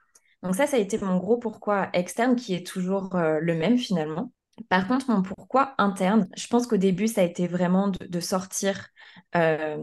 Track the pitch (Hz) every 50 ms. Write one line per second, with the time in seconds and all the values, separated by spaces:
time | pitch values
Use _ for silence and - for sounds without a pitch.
0 | _ _ _ _ _ _ _ - - 185 185 185 285 285 277 240 196 185 226 220
1 | 208 190 185 180 180 202 240 240 233 220 214 - - 208 202 196 175 - - 180
2 | 180 - - - 233 262 240 240 - 196 180 170 175 - - 185 180 185 196 196
3 | 190 190 190 180 165 156 156 151 165 170 165 160 160 208 247 247 247 - 190 160
4 | 151 156 156 170 254 - _ _ _ _ _ - 226 - 185 185 190 190 254 269
5 | 269 - 220 190 185 190 196 - - - - 262 277 - - - 202 202 190 190
6 | 185 185 214 220 185 - - - - - 233 240 240 - 220 196 185 196 185 175
7 | 214 220 - 208 180 175 175 - 175 175 175 185 180 175 185 190 202 202 185 -
8 | - 185 175 175 165 - 202 185 190 - - - 202 196 196 196 - - _ -
9 | - - - - - _ - 170 165 165 156 151 156 156 151 151